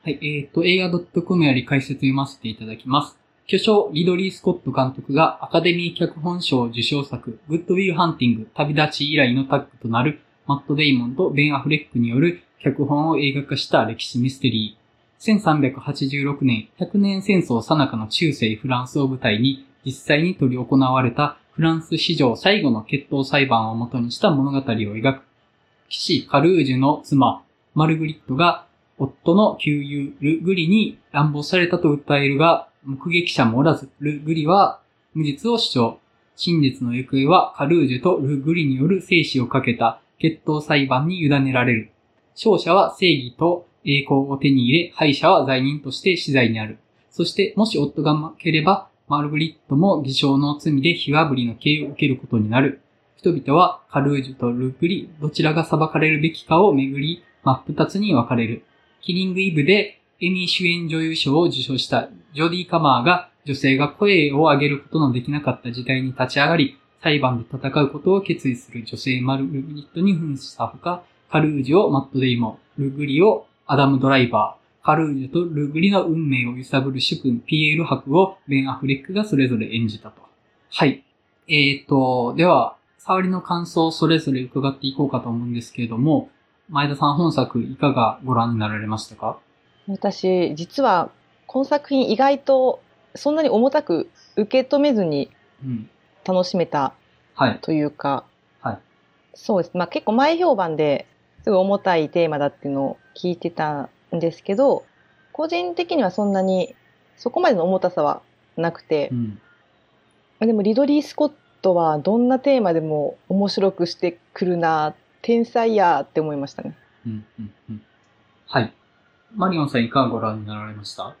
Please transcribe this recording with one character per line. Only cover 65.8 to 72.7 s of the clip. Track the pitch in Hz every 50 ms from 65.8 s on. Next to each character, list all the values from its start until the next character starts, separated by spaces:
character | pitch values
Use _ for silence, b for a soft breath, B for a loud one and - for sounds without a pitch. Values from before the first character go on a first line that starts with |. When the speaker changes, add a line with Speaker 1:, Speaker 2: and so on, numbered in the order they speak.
| 123
Speaker 1:
代 | 127 135 131
に | 131 131
立 | 127 - 127
ち | 123 - 143
上 | 143 156
が | 165
り、 | 165 143 135 - _ _ _ _ _
裁 | - 165 151 147
判 | 135 127 123 120
で | 113 _
戦 | - 131 - 135 135 156
う | 147 139
こ | - 147
と | - 185
を | 190 196
決 | 196 - 160 - - 135
意 | 123
す | 120 - _
る | - 120
女 | 110 - -
性 | 117 - 135 127 127
マ | 123 127 135
ル | 135 139
グ | 135 156 135
リ | 135 156 147 147 139 _
ッ | _
ト | 165
に | 180 202 196
扮 | 156 165 156 139
し | 131 - - -
た | - 120
ほ | 110 - -
か、 | - 175 175 175 b b b b _ _
カ | - 156
ル | 151 151
ー | 151 143
ジ | 123 123 147
ュ | 190
を | 208 -
マ | 139 135
ッ | 135 -
ト・ | - 131
デ | 131 127
イ | 120
モ | 117 117 110 - - _ _